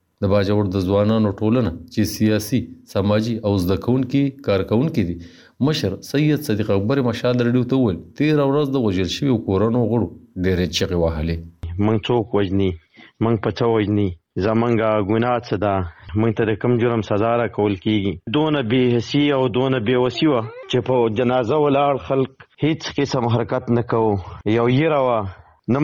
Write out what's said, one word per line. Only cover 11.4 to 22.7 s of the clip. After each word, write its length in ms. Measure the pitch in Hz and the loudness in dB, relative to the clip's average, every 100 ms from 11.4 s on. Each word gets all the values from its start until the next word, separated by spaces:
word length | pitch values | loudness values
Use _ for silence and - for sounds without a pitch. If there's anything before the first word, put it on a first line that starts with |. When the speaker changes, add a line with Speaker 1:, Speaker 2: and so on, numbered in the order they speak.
| 82 - - 87 | -8 -12 -8 -2
Speaker 2:
موږ 140 | 104 110 - | 0 0 0
څوک 260 | 120 107 101 | -2 0 -2
وژني؟ 320 | 101 95 98 85 _ - - - | 0 0 0 -2 _ -20 -18 -4
موږ 120 | 113 117 | 0 0
په 60 | - - | -2 0
څه 60 | 120 | 0
وژني؟ 340 | 113 101 104 101 87 _ - | 2 2 0 0 -4 _ -4
زمونږ 300 | 98 110 117 117 110 107 98 | 0 2 2 2 2 0 2
ګناه 280 | 113 120 120 113 | 0 2 -2 -2
څه 100 | 104 | -2
ده؟ 100 | 104 95 87 - - 104 | 0 0 -4 -10 -8 -2
موږ 120 | 113 107 | 0 0
ته 60 | 113 | 0
د 100 | 104 | 0
کوم 140 | 120 123 | 0 2
جرم 220 | 120 117 101 | 2 0 0
سزا 240 | 104 113 120 | 0 0 0
راکول 340 | 113 - 104 98 | -2 0 0 0
کیږي؟ 280 | 110 107 98 85 - 135 | 0 0 0 -4 -4 0
دونه 240 | 156 147 113 | 0 0 0
بې 120 | 127 127 120 | 2 2 0
حسي 280 | 117 143 143 139 | 0 0 2 2
او 60 | 131 123 | 0 0
دونه 220 | 131 131 104 | 0 0 0
بې 100 | 127 | 2
وسي 220 | 123 - 160 | 0 0 2
وه 100 | 131 113 - - | 2 -2 -10 -4
چې 80 | 127 120 | -2 0
په 60 | 131 117 107 | 2 2 2
جنازه 380 | 123 127 110 151 | 0 0 0 2
ولاړ 300 | 147 139 143 135 - | 2 2 2 0 -2
خلک 380 | 135 131 - - - | -2 -2 -6 -20 -4
هیڅ 180 | 143 | -2